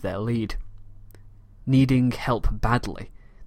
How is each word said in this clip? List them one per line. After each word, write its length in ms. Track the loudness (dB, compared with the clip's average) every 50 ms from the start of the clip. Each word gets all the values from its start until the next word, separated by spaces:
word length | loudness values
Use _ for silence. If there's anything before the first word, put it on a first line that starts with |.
their 180 | -4 -4 -4 -2
lead. 360 | -2 -2 0 -2 -2 -2 -4 -6 -6 -8 -12 -16 -16 -16 -18 -18 -20 -20 -20 -20 -20 -20 -20 -20 -20 -20 -20 -10 -2
Needing 460 | 4 4 6 6 6 4 4 4 2
help 360 | 0 -2 -2 -2 -2 2 2 0
badly, 600 | 0 2 2 2 2 2 0 -4 -8 -10 -12 -14 -16 -20 -20 -20 -20 -20 -12